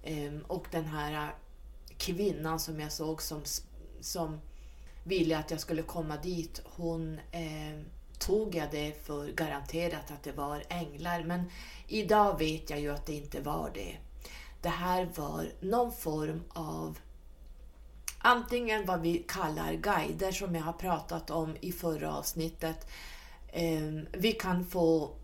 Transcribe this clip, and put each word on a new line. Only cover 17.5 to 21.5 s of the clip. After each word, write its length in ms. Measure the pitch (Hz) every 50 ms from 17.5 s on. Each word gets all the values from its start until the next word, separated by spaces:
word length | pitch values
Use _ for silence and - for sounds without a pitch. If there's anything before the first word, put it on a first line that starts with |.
| - - - - - - - - - - - - - -
antingen 680 | - 233 247 240 233 - 240 240 240 226 220 214 196
vad 160 | 190 185 165
vi 240 | 160 170 170 170 -
kallar 460 | - - 196 175 156 156 160 160 160 160
guider, 580 | 160 165 202 202 170 156 151 160 165 190 190
som 240 | 190 - 202 185 170
jag 80 | 165 151
har 100 | 165 170
pratat 560 | - - 185 170 151 - - 170 165 160 -
om 280 | 156 165 160 156